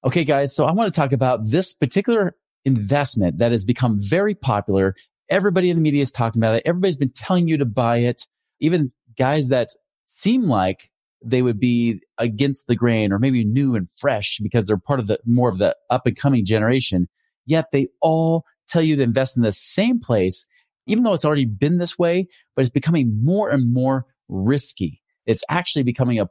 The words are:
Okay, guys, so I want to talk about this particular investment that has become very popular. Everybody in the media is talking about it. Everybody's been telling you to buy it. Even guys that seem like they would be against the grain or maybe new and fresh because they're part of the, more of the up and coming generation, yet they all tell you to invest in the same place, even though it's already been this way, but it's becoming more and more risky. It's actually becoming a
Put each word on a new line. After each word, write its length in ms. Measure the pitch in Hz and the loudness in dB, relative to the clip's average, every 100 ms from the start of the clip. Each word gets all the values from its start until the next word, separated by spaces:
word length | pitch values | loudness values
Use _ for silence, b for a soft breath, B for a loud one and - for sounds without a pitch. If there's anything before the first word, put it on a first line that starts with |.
Okay, 200 | - 175 | 0 0
guys, 300 | 147 139 139 | 0 0 0
so 120 | - 143 | 0 0
I 60 | |
want 200 | 180 226 | 2 0
to 80 | 160 | 0
talk 120 | 139 | 0
about 360 | 127 131 123 107 | 2 0 0 0
this 240 | 143 185 | 0 -2
particular 640 | - 131 - 208 233 185 - _ _ - | -4 -2 -2 0 0 0 -4 _ _ -2
investment 720 | 127 101 143 139 - 92 80 | 0 0 0 0 -2 -2 0
that 140 | 117 | 0
has 120 | 117 | 0
become 340 | 98 120 127 104 | 0 0 0 0
very 360 | 101 165 208 | 0 0 0
popular. 600 | 202 127 104 101 98 95 98 b _ _ | -2 -2 -2 0 2 2 -2 b _ _
Everybody 400 | 185 196 180 180 | 0 0 2 0
in 80 | 170 | 2
the 40 | |
media 200 | 156 143 | 2 2
is 100 | 135 | -2
talking 260 | - 117 113 | -2 -2 0
about 180 | 113 113 | 0 0
it. 80 | 143 | -2
Everybody's 320 | 175 190 147 | -2 -2 -2
been 160 | 139 | -4
telling 340 | - - 185 170 | -6 -2 0 2
you 80 | 156 | 0
to 80 | |
buy 320 | 131 104 117 120 | 0 0 0 2
it. 280 | 120 123 - _ _ _ | 0 -2 -10 _ _ _
Even 320 | 151 175 139 _ _ 113 | 0 0 -2 _ _ -2
guys 320 | 131 151 131 | 0 2 0
that 220 | 131 117 - _ _ _ | 0 -2 -8 _ _ _
seem 320 | - 190 254 214 | -6 0 0 2
like 440 | 113 92 92 - _ _ _ | 2 0 -2 -12 _ _ _
they 160 | 117 127 | -2 0
would 180 | 127 110 | 0 2
be 400 | 123 120 117 104 _ - | 2 2 0 -2 _ -6
against 480 | 117 104 139 135 - | -4 0 -2 -2 -2
the 100 | 117 | 0
grain 360 | 120 113 107 | 2 2 0
or 60 | 101 | 0
maybe 260 | 131 127 | 0 0
new 300 | 107 117 143 | 0 0 0
and 140 | 117 87 - | -2 -4 -4
fresh 420 | 113 113 101 - | -2 -2 -4 -6
because 240 | 104 120 98 | -2 -2 0
they're 100 | 104 | -2
part 240 | - 139 | 0 -4
of 60 | 104 | -2
the, 120 | 107 | -4
more 240 | 117 120 123 | 0 2 2
of 80 | 92 | 2
the 180 | 98 - _ | 0 -2 _
up 180 | 127 - | -2 -2
and 120 | - | -2
coming 260 | 143 131 | 0 0
generation, 640 | 95 110 107 131 123 95 87 _ _ _ - | 2 0 2 0 0 -2 -2 _ _ _ -2
yet 240 | 160 156 | -2 0
they 160 | 139 139 _ | -2 -2 _
all 420 | 165 160 165 165 - _ - | 0 2 2 0 -4 _ -4
tell 140 | 170 | 0
you 120 | 160 | 2
to 80 | 147 | 2
invest 320 | 123 117 131 127 | 2 0 -2 0
in 60 | |
the 100 | 113 | 0
same 460 | 101 - - 220 247 | 0 -4 -2 0 0
place, 480 | - 113 92 - - _ _ _ - | 0 0 0 -2 -12 _ _ _ -4
even 160 | 220 | 0
though 120 | 240 | 0
it's 100 | 180 | 0
already 220 | 160 147 127 | 0 0 0
been 320 | 101 143 175 | 0 0 0
this 200 | 175 - | -2 -2
way, 300 | 170 175 190 b b | 0 0 -2 b b
but 80 | - | -2
it's 80 | 131 | -2
becoming 540 | 147 151 165 123 107 | 0 0 2 2 0
more 240 | 127 190 214 | 0 0 0
and 240 | 139 123 | 0 0
more 320 | 123 127 131 123 _ _ | 0 0 -2 -4 _ _
risky. 720 | 95 98 143 - - 90 - _ _ | -4 0 0 -2 -6 -8 -8 _ _
It's 200 | - 113 - | -4 -4 -2
actually 360 | 175 180 156 | -4 -2 -2
becoming 360 | 123 120 127 117 | -2 0 0 0
a 80 | 98 | -2